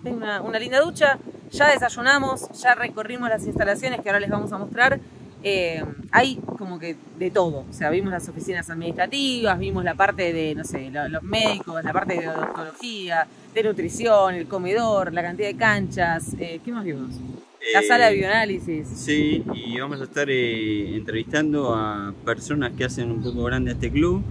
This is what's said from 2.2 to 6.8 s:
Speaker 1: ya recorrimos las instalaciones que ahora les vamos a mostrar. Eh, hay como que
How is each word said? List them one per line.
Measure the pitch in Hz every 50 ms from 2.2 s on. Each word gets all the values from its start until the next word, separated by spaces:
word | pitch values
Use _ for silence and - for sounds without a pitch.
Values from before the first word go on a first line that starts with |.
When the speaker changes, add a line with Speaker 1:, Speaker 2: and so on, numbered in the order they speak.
| 269 269 262 262 - - - -
Speaker 1:
ya | - 247 247
recorrimos | 247 240 233 - 214 214 214 247 247 240 233
las | 220 214 -
instalaciones | 220 202 - 220 202 202 202 262 262 247 226
que | - 202
ahora | 196 202
les | 202 202
vamos | 208 208 208 196
a | 208
mostrar. | 190 202 208 214 220 247 269 269 269 - - - - - - - -
Eh, | - 202 196 190 180 170 165 160 156 160 - - - -
hay | - 208 254 269 254 - - - -
como | - 202 185 180
que | 165